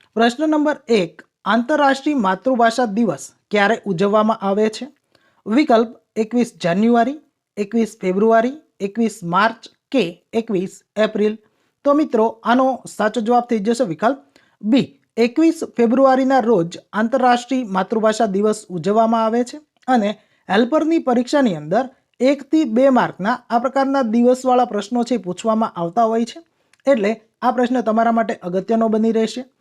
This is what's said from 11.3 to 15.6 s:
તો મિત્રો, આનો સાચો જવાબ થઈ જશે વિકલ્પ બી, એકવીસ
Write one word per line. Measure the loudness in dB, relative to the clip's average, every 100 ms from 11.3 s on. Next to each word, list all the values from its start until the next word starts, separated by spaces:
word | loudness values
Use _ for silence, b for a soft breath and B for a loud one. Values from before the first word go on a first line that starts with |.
| -4 _ _ _ _
તો | 0
મિત્રો, | 2 2 0 0 -2
આનો | 0 2 2 -2 -8
સાચો | -4 -2 -2
જવાબ | 0 0
થઈ | 0 -2
જશે | -2 -2
વિકલ્પ | -2 -2 -2 -2 _ b b b
બી, | 0 0 0 _ _ -2
એકવીસ | -2 2 2 0